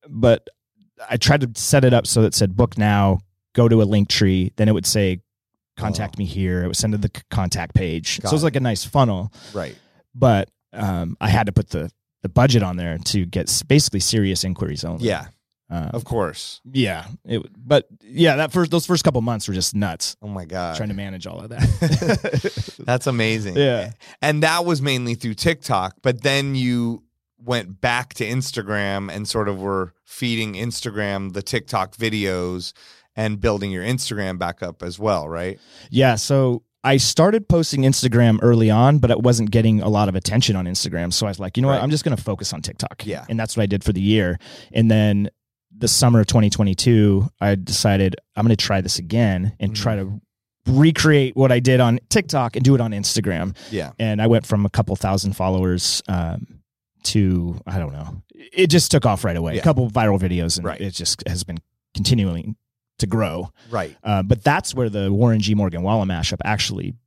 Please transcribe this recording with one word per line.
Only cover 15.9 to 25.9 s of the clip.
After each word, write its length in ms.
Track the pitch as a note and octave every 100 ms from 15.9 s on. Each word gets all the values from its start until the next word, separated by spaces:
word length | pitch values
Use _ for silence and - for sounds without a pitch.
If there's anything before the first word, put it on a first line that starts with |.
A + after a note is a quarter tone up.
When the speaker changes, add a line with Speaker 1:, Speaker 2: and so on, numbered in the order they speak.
Speaker 2:
Of 100 | A#2+
course. 560 | - A#2 F2+ C#2 - -
Speaker 1:
Yeah. 420 | B2 C3+ A2+ E2 F#2 -
It, 180 | - A#2 - -
but 300 | B2 C#3+ - -
yeah, 340 | G#2 C3+ E3 D3
that 160 | D#3
first, 200 | F3+ E3+
those 120 | E3 -
first 180 | F3
couple 160 | E3+ B2+
months 240 | A#2 A2+ -
were 80 |
just 180 | F#2+ F#2
nuts. 420 | G#2 G2+ E2 - -
Speaker 2:
Oh 60 | G#2
my 180 | G2
God. 320 | E2 F2+ F2 D#2+
Speaker 1:
Trying 120 | A2
to 80 | G2
manage 320 | G2+ F#2+ F2+
all 100 | E2+
of 80 | G#2+
that. 1200 | A2+ - - E3 - F3 G#3+ G#3 C3+ - - - -
Speaker 2:
<laughs> 60 |
That's 220 | B2+ B2+ C#3
amazing. 500 | A#2+ A2 A2 G#2 F#2
Speaker 1:
Yeah. 360 | C#3+ A#2+ F#2 A2+ - -
Speaker 2:
And 220 | D3+ D3+
that 220 | D#3 E3+
was 180 | F3 D#3
mainly 320 | C#3 C3 B2
through 200 | A#2 A#2+
TikTok, 600 | G#2+ - - - G#2 F#2